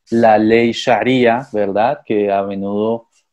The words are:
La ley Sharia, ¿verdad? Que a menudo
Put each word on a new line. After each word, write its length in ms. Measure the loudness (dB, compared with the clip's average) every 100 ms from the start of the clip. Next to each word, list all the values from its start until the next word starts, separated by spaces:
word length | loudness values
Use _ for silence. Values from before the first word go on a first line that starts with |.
| _
La 280 | 2 4 4
ley 320 | 4 2 2
Sharia, 760 | -2 -2 0 0 2 2 0 -4
¿verdad? 460 | -4 -2 0 -2 -4
Que 280 | -4 -2 0
a 100 | -2
menudo 680 | -4 -6 -6 -4 -4 -6 -10 _ _